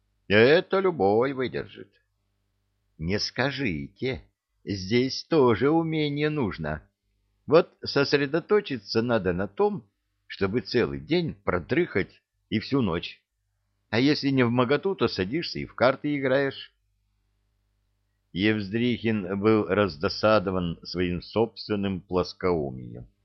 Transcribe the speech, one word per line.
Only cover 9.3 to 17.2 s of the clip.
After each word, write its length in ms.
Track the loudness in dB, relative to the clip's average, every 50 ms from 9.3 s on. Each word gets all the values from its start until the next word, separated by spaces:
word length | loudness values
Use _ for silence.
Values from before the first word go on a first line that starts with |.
| 0
на 160 | 0 -4 -4
том, 360 | -2 0 0 0 0 -4 -8 _ _ _ _ _ _ _ _
чтобы 340 | _ -6 -4 -4 -2 -2 -2
целый 400 | -4 -2 0 0 0 0 -2 -6
день 340 | -4 -2 -2 -2 -2 -2 -6
продрыхать 880 | -6 _ -4 -4 -4 -2 -2 0 0 0 0 -2 -2 -4 -4 -8 _ _ _ _ _ _ _
и 80 | -4 -4
всю 200 | -2 0 0 0
ночь. 420 | 2 0 0 -2 -4 -8 -12 -18 _ _ _ _ _ _ _ _ _ _ _ _ _ _
А 80 | 0 2
если 300 | 2 2 2 0 0 0
не 160 | 2 2 2
вмоготу, 500 | 4 4 2 2 2 0 0 0 -2 -2
то 140 | 0 0 -2
садишься 500 | 0 -2 -4 -2 -4 -6 -6 -6 -8 -10
и 80 | -10
в 80 | -10 -2
карты 420 | 2 2 2 2 0 -2 -4 -4
играешь». 560 | -2 -2 0 0 0 0 -2 -4 -8 -14 -20 _ _ _ _ _ _ _ _ _ _